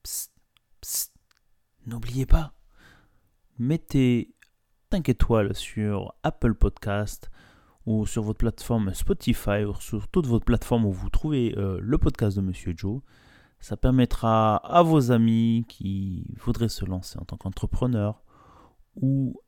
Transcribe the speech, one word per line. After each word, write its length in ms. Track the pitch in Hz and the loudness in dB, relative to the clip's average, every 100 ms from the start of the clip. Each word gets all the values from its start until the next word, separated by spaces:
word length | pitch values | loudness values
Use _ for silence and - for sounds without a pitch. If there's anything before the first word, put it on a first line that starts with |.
Psst, 300 | - - - _ _ _ _ _ | -10 -12 -12 _ _ _ _ _
psst, 340 | - - - _ _ _ _ _ _ _ - | -10 -8 -8 _ _ _ _ _ _ _ -14
n'oubliez 400 | 117 117 127 131 | -10 -6 -6 4
pas, 280 | - 147 - _ _ - _ _ _ _ _ _ - | 4 4 -12 _ _ -20 _ _ _ _ _ _ -6
mettez 720 | 120 165 - 143 127 120 - _ _ _ _ _ _ | -2 -2 0 2 4 2 -2 _ _ _ _ _ _
cinq 160 | 196 143 | -2 0
étoiles 440 | 120 - 113 101 | 4 4 4 2
sur 640 | 104 - - 104 101 - - | -4 -8 -4 -2 -4 -6 -6
Apple 300 | 156 - 120 | -6 0 0
Podcast 760 | 107 104 - 107 101 104 - - - - _ _ _ - | 4 2 2 -4 -4 -4 -8 -16 -16 -20 _ _ _ -4
ou 200 | 110 101 | -2 -2
sur 180 | 117 | -4
votre 140 | 107 110 | -4 -2
plateforme 560 | 113 - - 113 98 | -2 -2 -4 -2 -2
Spotify 720 | 95 - 196 - 113 - 101 104 | -2 -2 0 0 -2 0 -2 -2
ou 100 | 104 | -6
sur 320 | - 107 - | -8 -8 -2
toutes 200 | 185 143 | -2 2
vos 120 | 113 | 0
plateformes 460 | - 117 - 120 107 | 2 0 2 0 0
où 80 | |
vous 160 | 92 98 | -2 -2
trouvez, 440 | - 156 143 117 - | -2 0 -2 -2 -2
euh, 200 | 98 90 | -4 -4
le 160 | 98 151 | -2 2
podcast 400 | 156 - 110 98 | 2 2 -2 0
de 40 | |
Monsieur 320 | 95 90 - 85 | -2 -4 -8 -6
Joe. 240 | 98 123 - _ - - _ _ | -6 -6 -12 _ -20 -20 _ _
Ça 160 | - 107 | -12 0
permettra 800 | 131 127 123 - 113 113 110 104 | 4 4 4 2 2 4 4 2
à 280 | - 175 | 4 4
vos 280 | 170 160 120 | 6 6 4
amis 540 | 120 113 113 117 113 117 | 4 4 4 2 2 -2
qui 680 | - 95 98 98 87 - - | -8 -6 -4 -4 -6 -10 -8
voudraient 320 | - 117 113 | -4 -2 -2
se 160 | - 95 | -2 -6
lancer 340 | 92 - - | -6 -8 -14
en 60 | - | -12
tant 100 | - | -10
qu'entrepreneur 880 | 95 - - - 127 117 104 110 - _ - - - _ _ - | -10 -8 -4 -2 -2 0 -2 -6 -18 _ -20 -20 -20 _ _ -4
ou 460 | 135 135 135 - | -2 0 -2 -6